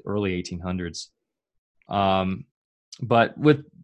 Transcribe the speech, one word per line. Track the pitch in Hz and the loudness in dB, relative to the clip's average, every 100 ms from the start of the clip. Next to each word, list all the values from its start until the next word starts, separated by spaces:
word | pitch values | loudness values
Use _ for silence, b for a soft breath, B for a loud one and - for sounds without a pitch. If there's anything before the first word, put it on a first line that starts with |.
| - | -6
early | 104 98 | -4 -2
eighteen | 90 92 87 | -4 -6 -8
hundreds. | 90 92 87 - - _ _ _ _ _ _ _ - | -6 -6 -6 -10 -18 _ _ _ _ _ _ _ -6
Um, | 101 98 95 92 95 - _ _ _ - - | 0 2 2 0 -6 -12 _ _ _ -20 -8
but | 113 120 - - | 2 4 4 4
with, | 147 143 - - | 4 4 0 -12